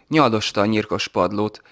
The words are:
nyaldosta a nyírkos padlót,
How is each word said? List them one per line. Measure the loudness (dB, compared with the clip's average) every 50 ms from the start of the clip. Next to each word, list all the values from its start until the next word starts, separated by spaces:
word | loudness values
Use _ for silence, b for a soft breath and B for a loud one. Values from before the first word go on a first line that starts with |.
| b
nyaldosta | b 2 2 2 4 2 0 -2 -2 -2 0
a | 0
nyírkos | 2 0 0 -2 -2 -4 -6 -6
padlót, | -4 -2 -2 0 0 0 -2 -4 -4 -6 -10 b b